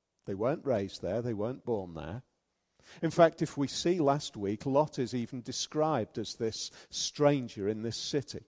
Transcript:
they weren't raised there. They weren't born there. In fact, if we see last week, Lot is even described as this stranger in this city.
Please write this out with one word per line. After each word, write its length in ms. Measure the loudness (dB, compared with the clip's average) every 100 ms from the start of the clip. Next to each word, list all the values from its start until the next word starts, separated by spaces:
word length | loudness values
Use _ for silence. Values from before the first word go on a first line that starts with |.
| _ _ -8
they 80 |
weren't 300 | -2 0 0
raised 380 | 0 0 0 -4
there. 200 | -2 -2
They 120 | -2
weren't 300 | -2 -2 -4
born 300 | -4 -4 -4
there. 280 | -8 -8 -10 -12 _ _ _ _ _ -20 -4
In 80 | 0
fact, 320 | 6 6 6
if 140 | -2 0
we 100 | -2
see 320 | 0 2 4
last 380 | 4 2 0 -4
week, 280 | -2 -2
Lot 360 | 2 4 4 0
is 120 | -2
even 300 | -2 -4 -6
described 760 | -8 -6 -4 0 2 2 -2 -4
as 180 | -8 -4
this 340 | -4 -4 -8 -12 -12
stranger 800 | -6 -6 2 4 4 0 -4 -2
in 140 | -2
this 140 | -4 -6
city. 480 | -4 -4 -4 -8